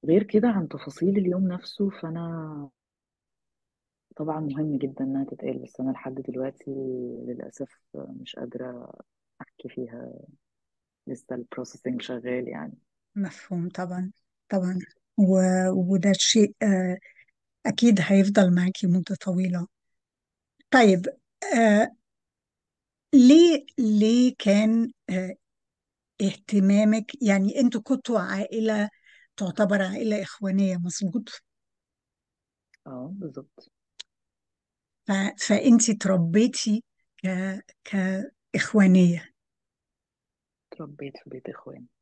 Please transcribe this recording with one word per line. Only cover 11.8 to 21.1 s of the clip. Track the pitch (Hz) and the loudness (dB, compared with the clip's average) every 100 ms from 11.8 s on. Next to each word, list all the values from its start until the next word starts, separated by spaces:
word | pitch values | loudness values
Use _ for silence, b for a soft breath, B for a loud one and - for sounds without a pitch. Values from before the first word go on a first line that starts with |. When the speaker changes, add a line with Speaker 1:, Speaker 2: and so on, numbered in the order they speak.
| 127 127 | -8 -8
Speaker 1:
شغال، | - 127 123 123 123 | -8 -10 -6 -6 -8
يعني. | - 73 - _ _ _ 202 | -10 -14 -16 _ _ _ -8
Speaker 2:
مفهوم، | 190 - - 180 175 | -8 -8 -10 -8 -6
طبعًا، | - 180 180 185 - _ _ _ | -8 -10 -8 -10 -12 _ _ _
طبعًا. | 196 180 185 180 _ _ - | -2 -2 -4 -8 _ _ 0
و-، | 185 190 185 185 185 | 4 4 4 2 0
وده | 190 180 196 202 | -2 0 0 2
شيء، | 185 - 226 208 - | 0 2 4 2 2
آه، | 214 190 185 180 b b b _ _ _ 220 | 0 0 0 -6 b b b _ _ _ -6
أكيد | 202 233 196 | 2 4 4
هيفضل | 160 196 196 208 185 180 | 4 4 6 4 4 4
معاكي | 180 - 185 | 2 -2 0
مدة | 180 170 196 | 0 0 -8
طويلة. | - 180 185 180 175 _ _ _ _ _ _ _ _ _ _ | -4 -4 -2 -4 -6 _ _ _ _ _ _ _ _ _ _
طيب، | 262 220 185 185 | 6 6 4 -2